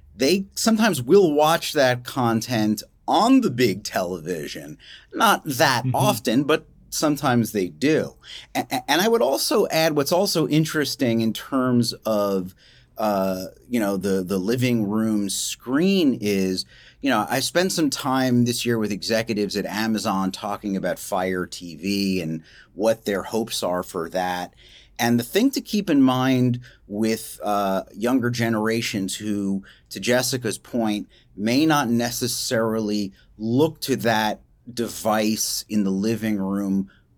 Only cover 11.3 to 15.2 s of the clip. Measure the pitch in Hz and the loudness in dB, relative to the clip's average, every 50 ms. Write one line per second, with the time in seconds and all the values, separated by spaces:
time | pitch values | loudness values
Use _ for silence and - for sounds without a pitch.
11.3 | 104 - - - 139 131 127 127 123 120 117 117 - - - 110 110 104 101 101 | -2 -4 -6 -4 -2 0 0 2 2 2 2 0 -2 -4 -4 -2 0 0 2 0
12.3 | 98 95 92 92 - _ _ - - - _ _ _ - 110 107 101 95 95 95 | 0 -2 -2 -6 -10 _ _ -20 -20 -20 _ _ _ -4 -2 0 0 0 0 0
13.3 | 92 92 92 - - - - - 123 120 104 101 101 95 90 101 95 95 90 90 | -2 -4 -8 -10 -14 -20 -8 -4 -2 0 0 0 0 0 0 0 0 0 0 -2
14.3 | 98 95 90 104 123 127 127 127 120 113 104 98 107 110 110 110 107 101 | -2 -2 0 0 0 0 2 0 0 0 0 0 0 0 0 0 0 0